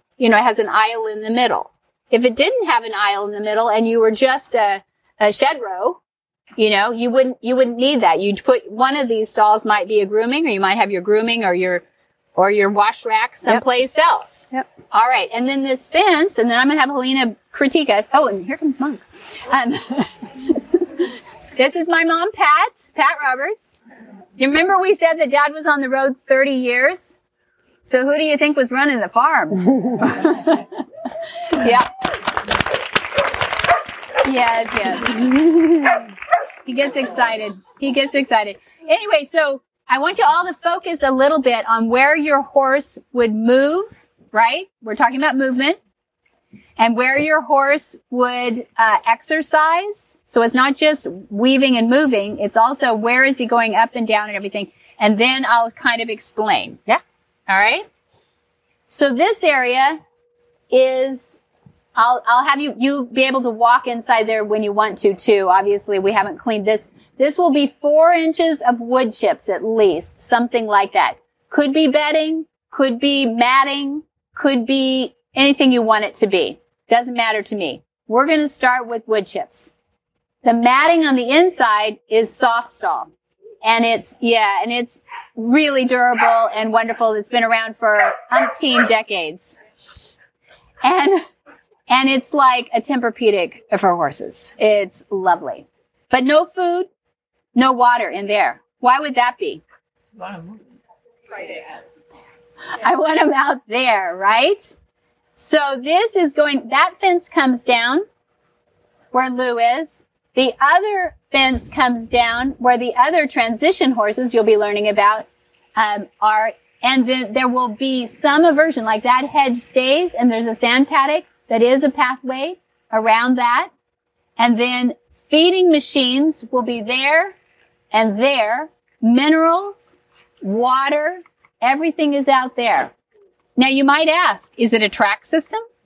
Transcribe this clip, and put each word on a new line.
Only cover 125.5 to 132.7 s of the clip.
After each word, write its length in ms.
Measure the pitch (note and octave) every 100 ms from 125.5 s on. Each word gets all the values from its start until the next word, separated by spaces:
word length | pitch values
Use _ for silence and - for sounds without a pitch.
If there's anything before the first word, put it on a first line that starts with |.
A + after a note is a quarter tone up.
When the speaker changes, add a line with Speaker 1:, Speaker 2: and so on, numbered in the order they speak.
| F#4 F4+
Speaker 1:
machines 720 | D4+ - C#4+ B3+ C4 D#4 D4+ A3+
will 120 | B3+
be 180 | A#3 A#3+
there 540 | G#3+ B3+ C#4 D#4+ F#4+ - _ _ _ _ _
and 240 | A3 A3+ G3+
there. 540 | C4+ C4+ G#3+ B3 D#4 _ _ _
Minerals, 720 | A3+ A#3+ D4 D#4+ D#4+ E4+ G4+ G4+ _ _ _ _ _ _
water, 800 | G3 G#3+ B3 C4 C#4 D4 D4+ F4+ - _ _ _
everything 540 | A#3 C#4 E4 D4+ D4+
is 120 | C#4+ C#4
out 300 | C4 B3+ -
there. 360 | A#3